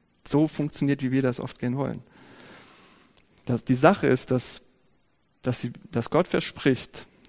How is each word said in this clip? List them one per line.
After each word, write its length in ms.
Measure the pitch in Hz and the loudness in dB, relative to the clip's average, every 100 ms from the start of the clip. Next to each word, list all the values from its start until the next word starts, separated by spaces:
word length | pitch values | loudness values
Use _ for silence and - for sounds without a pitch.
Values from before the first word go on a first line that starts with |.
| _ _ - | _ _ -2
so 220 | 143 156 | 0 2
funktioniert, 540 | - 147 - 139 139 | 0 -4 -2 -2 -2
wie 100 | 131 | 0
wir 100 | 135 | 0
das 160 | 131 120 | 0 -2
oft 200 | 123 - | -6 -6
gern 180 | 123 131 | -4 -4
wollen? 260 | 139 - - - - - - - - - - - _ _ - _ | -4 -6 -12 -20 -20 -20 -20 -20 -20 -20 -20 -20 _ _ -20 _
Das, 200 | - 120 | -4 -2
die 100 | - | 0
Sache 320 | 127 156 196 139 | 4 6 6 4
ist, 240 | 127 - | 2 2
dass, 320 | 127 - - - _ _ _ _ _ _ _ | -2 -2 -10 -16 _ _ _ _ _ _ _
dass 180 | 131 120 | -4 -2
sie, 120 | 123 - - | -4 -10 -8
dass 180 | 117 - | -6 0
Gott 200 | 151 180 | 0 2
verspricht, 760 | - - - 139 131 - - - _ | -2 -4 -2 0 0 -2 -14 -18 _